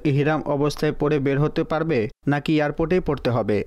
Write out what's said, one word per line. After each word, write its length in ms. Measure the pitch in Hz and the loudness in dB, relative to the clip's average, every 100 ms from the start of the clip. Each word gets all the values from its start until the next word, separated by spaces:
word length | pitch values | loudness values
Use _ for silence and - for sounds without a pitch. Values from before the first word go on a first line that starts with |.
ইহরাম 380 | 151 139 147 151 | 0 2 2 0
অবস্থায় 500 | - 143 147 - 151 | -2 0 0 0 -2
পড়ে 260 | 131 147 151 | 0 0 0
বের 220 | 139 139 | 0 2
হতে 240 | 151 - | 0 0
পারবে, 440 | 160 156 160 131 107 - 143 | -2 -2 0 0 -2 -4 -2
নাকি 280 | 143 156 | -2 2
এয়ারপোর্টেই 460 | 151 147 135 160 180 | 2 2 0 0 0
পড়তে 300 | 156 135 123 | 0 -2 0
হবে? 340 | 117 104 104 | 0 0 0